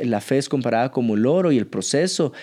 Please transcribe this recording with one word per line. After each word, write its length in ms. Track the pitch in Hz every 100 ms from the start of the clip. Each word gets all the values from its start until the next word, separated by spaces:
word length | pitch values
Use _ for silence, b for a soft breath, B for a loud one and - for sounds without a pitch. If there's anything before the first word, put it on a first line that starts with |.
la 180 | 120 104
fe 180 | - 135
es 100 | 135
comparada 440 | 139 117 113 127
como 240 | 131 120 107
el 100 | 120
oro 240 | 180 175
y 80 | 127
el 80 | 104
proceso 640 | 98 - 139 180 - 147 B